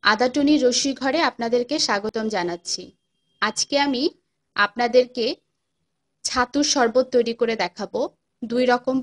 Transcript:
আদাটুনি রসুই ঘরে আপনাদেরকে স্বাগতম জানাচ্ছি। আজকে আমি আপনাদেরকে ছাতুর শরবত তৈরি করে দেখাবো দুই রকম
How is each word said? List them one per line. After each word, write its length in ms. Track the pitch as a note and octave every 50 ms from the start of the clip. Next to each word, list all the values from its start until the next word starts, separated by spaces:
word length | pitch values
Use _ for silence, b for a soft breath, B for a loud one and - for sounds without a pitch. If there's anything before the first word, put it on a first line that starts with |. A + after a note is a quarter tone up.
| -
আদাটুনি 500 | G3+ A3 G#3 B3 B3+ B3+ D4 C#4 C#4+ D4+
রসুই 360 | C#4 B3+ B3 A#3+ - - C#4 C4
ঘরে 240 | - B3+ C4+ C4 E4
আপনাদেরকে 540 | D#4+ B3+ - - A#3 A#3 A#3 B3 B3 A#3+ C#4+ D#4
স্বাগতম 480 | - - G#3+ G3+ G3+ G#3+ - A3 A3 A3
জানাচ্ছি। 540 | G#3+ F#3 F3 F3 F3 F3 - - - - F3+ F#3 - _ _ _ _ _ _ _ _ _
আজকে 320 | - G#3+ - - - - C#4+ C#4
আমি 240 | C#4+ C#4+ C4 A#3+ C#4+ F4 - _ _ _ _ _ _ _ _
আপনাদেরকে 680 | - G#3 G#3 - A#3+ A#3+ A#3 A#3 B3 B3+ B3 - B3+ A3 B3 E4 - _ _ _ _ _ _ _ _ _ _ _ _ _ _ _ _ -
ছাতুর 420 | - - B3+ B3 B3 - C#4+ C#4+ -
শরবত 340 | - C#4+ A#3+ A3+ A3 B3+ C4 B3+
তৈরি 220 | - B3 A3+ A#3 A3+
করে 200 | - A#3+ A3+ A3+
দেখাবো 440 | G#3+ F3+ F3+ - - G3+ F#3+ - G#3+ C#4 - - _ _ _ _ _
দুই 220 | B3 A3 A#3 B3 B3+
রকম 300 | A#3+ B3 A#3+ B3 C4 C4 C4